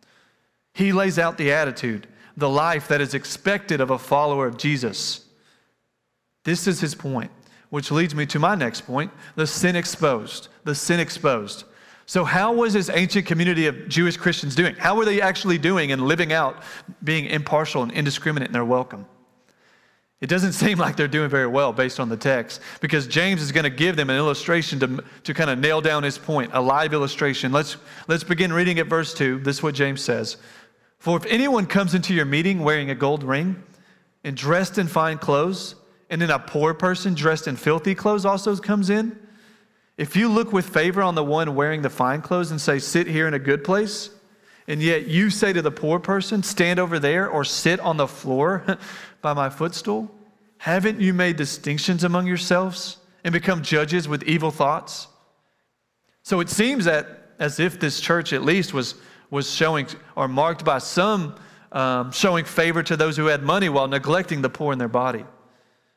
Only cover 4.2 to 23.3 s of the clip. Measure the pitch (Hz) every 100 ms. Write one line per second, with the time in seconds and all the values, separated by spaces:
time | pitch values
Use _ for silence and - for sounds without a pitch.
4.2 | 147 139 131 117 147 143 120 98 - -
5.2 | - _ _ _ _ _ _ _ _ _
6.2 | _ _ - - 202 170 156 - 143 127
7.2 | - - _ _ _ 147 139 147 170 147
8.2 | 147 - 170 202 123 - - 127 160 -
9.2 | - - 151 - 180 175 170 - 156 120
10.2 | - - - - 156 143 - 175 156 -
11.2 | 151 120 104 - - - - - - 185
12.2 | 151 180 214 233 233 202 180 170 180 202
13.2 | 170 165 175 165 156 131 - 151 175 165
14.2 | 180 165 143 131 170 - 170 208 214 202
15.2 | 190 190 196 170 160 190 147 135 131 165
16.2 | 165 160 139 - - - - - 151 160
17.2 | 143 156 143 151 156 143 120 147 147 139
18.2 | 160 151 123 120 117 127 127 101 101 _
19.2 | _ _ _ _ _ _ _ _ _ _
20.2 | 131 180 190 - 220 180 147 147 147 151
21.2 | 151 139 127 135 139 113 127 - 120 113
22.2 | - 127 113 - - - 151 156 127 151
23.2 | 185